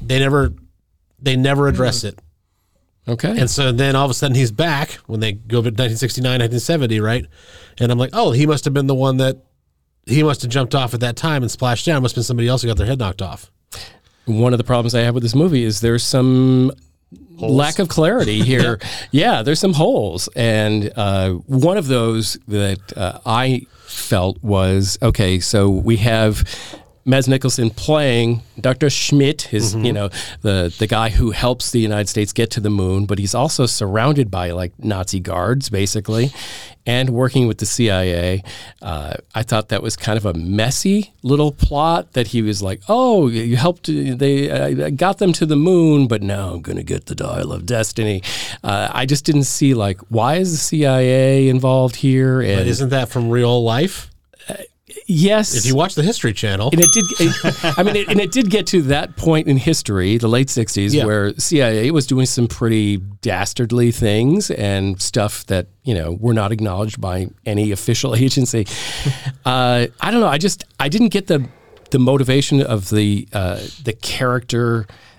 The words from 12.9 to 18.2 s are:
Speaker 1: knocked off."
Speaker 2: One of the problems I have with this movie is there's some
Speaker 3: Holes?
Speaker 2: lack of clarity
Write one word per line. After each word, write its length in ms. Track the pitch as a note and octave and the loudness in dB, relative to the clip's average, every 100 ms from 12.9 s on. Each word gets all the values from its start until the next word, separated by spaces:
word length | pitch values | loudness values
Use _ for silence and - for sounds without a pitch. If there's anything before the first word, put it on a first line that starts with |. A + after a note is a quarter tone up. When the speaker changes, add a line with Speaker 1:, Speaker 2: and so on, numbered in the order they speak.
| C3+ | -2
Speaker 1:
knocked 240 | G#2 F#2+ | -4 -4
off." 280 | F#2 - - _ - - - - _ _ - | -8 -10 -20 _ -20 -18 -18 -20 _ _ -2
Speaker 2:
One 260 | A2 B2 | 2 2
of 60 | A#2+ | 2
the 60 | |
problems 300 | A#2 B2 A#2 | 0 0 0
I 60 | A#2+ | 0
have 120 | A#2+ | 0
with 80 | B2 | 0
this 140 | A#2 C3 | 0 2
movie 260 | F3+ C#3 | 2 2
is 180 | A2+ G#2 | 0 0
there's 220 | A#2 A#2+ | 0 0
some 680 | - C3+ B2+ B2+ C3 B2+ B2+ - _ _ _ - - - | 0 2 4 4 4 4 2 -2 _ _ _ -20 -20 -6
Speaker 3:
Holes? 140 | A2+ | 0
Speaker 2:
lack 260 | C3 D3 - | 2 2 0
of 100 | F3+ | -2
clarity 540 | - D#3+ B3+ | 2 2 2